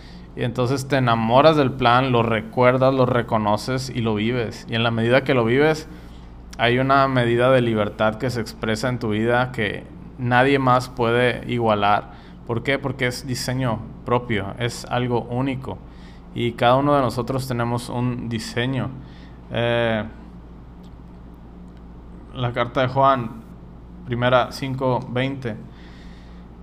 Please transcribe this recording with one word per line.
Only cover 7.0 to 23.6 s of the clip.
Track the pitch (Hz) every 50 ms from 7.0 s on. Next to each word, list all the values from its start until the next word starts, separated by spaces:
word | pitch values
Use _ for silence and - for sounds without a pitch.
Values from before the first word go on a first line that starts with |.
| 135 135
medida | 131 127 120 117 120 117 120 131
de | 131 123
libertad | 120 117 113 107 104 104 - - 107 110 110
que | 110 - 123
se | 123 120
expresa | 104 - - - - 110 110 107 - 127
en | 123 120
tu | - 110
vida | 104 110 110 117 120 123 127 127
que | 127 - 107 98 95 92 - - - - - - - -
nadie | 127 120 123 123 127 139 143 139
más | 131 127 123 127 123 -
puede | - - 117 113 117 120 123 123 - - - 123
igualar. | 123 120 117 113 107 104 101 101 104 - - - - - - - - - -
¿Por | - 117 110 -
qué? | 143 139 135
Porque | 131 135 123 131 131 123
es | 123 - -
diseño | 139 123 - - - 127 131 131 123 110 104 - - - - -
propio, | - 120 123 123 - 113 101 95 98 - -
es | 120 120 - - -
algo | - 123 123 127 123 123 117 -
único. | 120 120 123 135 139 131 - - - 92 - - - - - - - - - - - -
Y | 120 120 117
cada | 113 - 123 120 127
uno | 135 139 147 147
de | 143
nosotros | 131 123 - 127 117 120 131 131 131 131
tenemos | 123 120 117 117 120 120 - -
un | - 123 123 123 123 123 123 117
diseño. | 117 110 110 - - 120 120 131 135 123 104 95 - - - - - - - - - - - -
Eh, | 120 117 117 120 120 117 117 113 113 107 104 110 - - - - - - - - - - - - - - - - - - - - - - - - - - - - - - - - - - - - - - - - - - - - -
la | 131 123 120
carta | 120 127 120 123 - 143
de | 131 127
Juan, | 131 139 135 135 135 127 117 110 - - - - - -